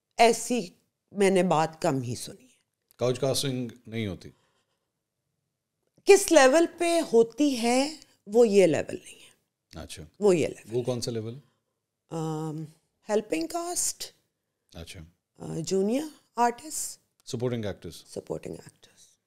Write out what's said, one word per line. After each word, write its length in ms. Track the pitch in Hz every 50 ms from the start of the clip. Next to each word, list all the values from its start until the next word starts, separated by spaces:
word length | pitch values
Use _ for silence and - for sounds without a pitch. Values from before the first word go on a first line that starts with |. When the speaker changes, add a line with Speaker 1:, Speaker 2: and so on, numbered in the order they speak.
| _ _ _ -
Speaker 1:
ऐसी 540 | 233 226 220 - - - 254 233 175 - - _ _ _ _ _ _ _ -
मैंने 280 | 196 196 190 196 180
बात 380 | 180 180 160 151 160 160 - -
कम 200 | - 165 135 135
ही 140 | 120 123 117
सुनी 280 | - - - - - _
है। 160 | _ _ _ _ _ _ _ _ _ _ -
Speaker 2:
काउच 200 | 117 127 127 123
कास्टिंग 520 | 143 135 131 - 147 139 127 127 123 113 - - - 110
नहीं 180 | 110 113 110
होती? 220 | 101 85 - - 69 - _ _ _ _ _ _ _ _ _ _ _ _ _ _ _ _ _ _ _ _ _ _ _ _ _ _ _ _ _ _ _ _ _ -
Speaker 1:
किस 260 | - 403 381 - -
लेवल 340 | 330 294 262 262 277 330 339
पे 320 | 330 - - 349 339 339 330
होती 520 | 285 - 226 233 226 226 - - 294 285
है, 480 | 262 226 226 240 247 262 277 311 311 - - _ _ _ - 208
वो 160 | 208 240 240
ये 220 | 214 196 202 180
लेवल 280 | 165 139 107 - - -
नहीं 260 | - - - - -
है। 120 | - - _ _ _ _ _ _ _ _ - 80
Speaker 2:
अच्छा। 240 | 71 - - 92 78 - _ -
Speaker 1:
वो 120 | 202 202
ये 160 | 180 156 113 -
लेवल 240 | - - - -
Speaker 2:
वो 100 | 117 123
कौन 180 | 120 127 123 117
सा 100 | - 127
लेवल? 300 | 117 113 107 113 120 147 - _ _ _ _ _ _ _ _ _ _ _ _ -
Speaker 1:
अम, 560 | 160 165 160 160 156 151 160 156 147 160 160 151 - _ _ _ _ _ _ -
हेल्पिंग 400 | 214 220 214 - - 320 330 320
कास्ट। 640 | - 339 339 349 359 - - - - - - - _ _ _ _ _ _ _ _ _ _ _ _ -
Speaker 2:
अच्छा। 240 | 87 82 - - 90 80 82 _ _ _ _ _ -
Speaker 1:
अ, 140 | 165 160 160
जूनियर 560 | 160 160 165 190 190 196 208 240 277 311 302 - _ _ _ - 233
आर्टिस्ट। 640 | 240 240 233 - - 311 - - - - - _ _ _ _ _ _ -
Speaker 2:
सपोर्टिंग 360 | - 117 123 123 120 117 107
एक्टर्स। 280 | 98 87 - - 85 78
Speaker 1:
सपोर्टिंग 600 | - - - - - - - 80 78 - - 82
एक्टर्स। 640 | - - - _ _ _ - _ _ - _ _ _ _